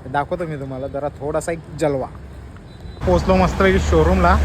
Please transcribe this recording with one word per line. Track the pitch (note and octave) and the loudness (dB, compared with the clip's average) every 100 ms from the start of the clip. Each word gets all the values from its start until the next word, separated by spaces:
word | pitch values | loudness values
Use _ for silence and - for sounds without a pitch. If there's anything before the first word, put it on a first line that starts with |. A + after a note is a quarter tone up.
तर | C3 | -4
दाखवतो | C#3 C#3 F3 E3+ | -4 -4 -6 -6
मी | D3+ | -8
तुम्हाला | C3+ C3 C3+ | -8 -8 -8
जरा | C#3 C#3+ - | -6 -8 -6
थोडासा | C#3+ D#3 D3+ | -6 -4 -4
एक | E3+ - D3 | -8 -10 -2
जलवा. | E3+ - - - - - - - - - - - - | -2 0 -4 -10 -16 -16 -18 -18 -18 -16 -16 -6 2
पोचलो | F3 - F#3 | 2 4 4
मस्तपैकी | F3+ - F#3+ F#3 - | 4 4 2 4 4
शोरूमला | E3+ D#3 F#3+ F3 F#3+ | 4 4 4 4 4